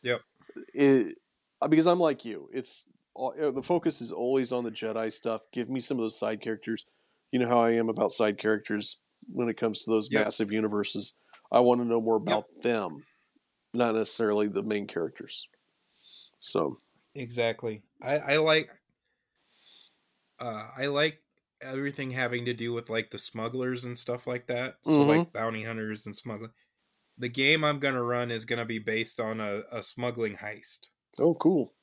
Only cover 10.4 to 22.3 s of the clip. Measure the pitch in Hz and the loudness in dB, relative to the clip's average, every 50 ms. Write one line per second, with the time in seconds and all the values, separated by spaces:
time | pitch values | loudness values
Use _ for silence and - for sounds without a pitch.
10.4 | 113 101 107 110 107 104 104 104 101 - - 104 98 - - _ _ _ - - | -2 0 0 0 0 0 0 0 -2 -2 -4 -6 -6 -8 -10 _ _ _ -20 -20
11.4 | _ _ - 120 123 123 123 123 120 117 117 117 110 113 113 110 92 98 104 107 | _ _ 4 6 6 6 6 4 2 0 0 0 2 2 2 2 2 2 0 0
12.4 | 104 _ _ - - 120 120 110 98 87 78 71 - _ _ _ _ _ _ _ | -2 _ _ -2 0 0 0 0 -2 -4 -8 -12 -18 _ _ _ _ _ _ _
13.4 | _ _ _ _ _ _ - 120 120 117 110 113 107 - - - 117 107 104 104 | _ _ _ _ _ _ 0 0 2 2 2 0 0 -2 -2 0 0 2 2 2
14.4 | 104 104 98 98 98 107 107 104 98 95 - - 85 80 - - - - - - | 2 0 0 -4 -2 -2 -4 -4 -4 -4 -4 -4 -4 -4 -6 -10 -14 -12 -12 -14
15.4 | - _ _ _ _ _ _ _ _ _ _ _ _ - - - - - _ _ | -14 _ _ _ _ _ _ _ _ _ _ _ _ -20 -20 -20 -20 -20 _ _
16.4 | - - - - 82 69 - - _ _ _ _ _ _ _ 143 131 117 120 120 | -8 -2 0 0 0 0 -2 -8 _ _ _ _ _ _ _ -10 -10 -6 -2 0
17.4 | 117 113 113 - - 117 107 107 _ _ _ _ - 127 143 - - 131 143 156 | 0 0 0 -2 -6 -8 -8 -8 _ _ _ _ -4 -2 -2 -2 0 2 2 4
18.4 | 156 160 156 160 151 - - _ _ _ _ _ _ _ _ _ _ _ _ _ | 4 4 4 4 2 -2 -14 _ _ _ _ _ _ _ _ _ _ _ _ _
19.4 | _ _ _ _ _ _ - - _ _ _ _ _ _ _ _ _ _ _ _ | _ _ _ _ _ _ -20 -20 _ _ _ _ _ _ _ _ _ _ _ _
20.4 | 123 120 110 107 107 113 - 127 135 143 143 143 151 160 151 _ _ _ _ _ | -8 -8 -8 -8 -10 -12 -8 -4 -4 0 2 2 2 2 0 _ _ _ _ _
21.4 | _ _ _ _ - 131 131 135 139 143 139 - 139 131 123 131 127 120 | _ _ _ _ -12 -8 -6 -4 -4 -4 -6 -6 -8 -6 -4 -2 -2 -2